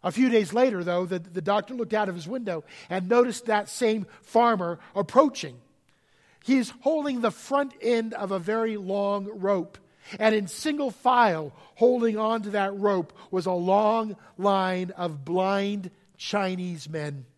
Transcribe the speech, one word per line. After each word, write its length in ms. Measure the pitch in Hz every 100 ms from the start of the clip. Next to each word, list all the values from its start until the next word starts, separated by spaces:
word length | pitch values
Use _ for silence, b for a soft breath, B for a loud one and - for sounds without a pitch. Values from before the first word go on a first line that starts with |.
A 80 | 185
few 180 | 185 262
days 220 | 233 185
later, 320 | 220 262 196
though, 220 | 175 175 180
the, 140 | 180
the 220 | 170 175
doctor 340 | 170 208 208 254
looked 180 | 214
out 160 | 214 208
of 60 | 175
his 120 | 156
window 360 | 254 214 165 - B B
and 180 | 185 185
noticed 380 | 240 247 - -
that 240 | 214 208
same 380 | - 233 220 190 B
farmer 560 | _ 226 240 214 170 170 B 196
approaching. 600 | 202 240 302 - 151 123 _ _ _ b b b b b
He 140 | - 262
is 160 | 233 -
holding 400 | 269 311 285 254
the 80 | 226
front 440 | - - 277 277 -
end 320 | 226 240 226
of 180 | 233 202
a 80 | 190
very 380 | 170 220 226 214
long 520 | 185 202 202 202 196 214
rope, 380 | 196 196 170 - B B B 202
and 160 | 220
in 140 | 214 190
single 420 | - 311 294 277
file, 640 | 190 247 247 226 160 151 B B B
holding 420 | 233 247 233 214
on 240 | 220 226
to 80 | 208
that 260 | 208 196 202
rope, 380 | 208 190 165 - B
was 160 | 185 180
a 60 |
long 680 | 180 180 196 214 226 220 196 B B
line 500 | 196 196 185 185 180 190
of 260 | 175 151
blind 680 | 139 180 190 196 202 208 185 b b _
Chinese 720 | - 208 190 185 180 165 143
men 360 | 156 147 143 120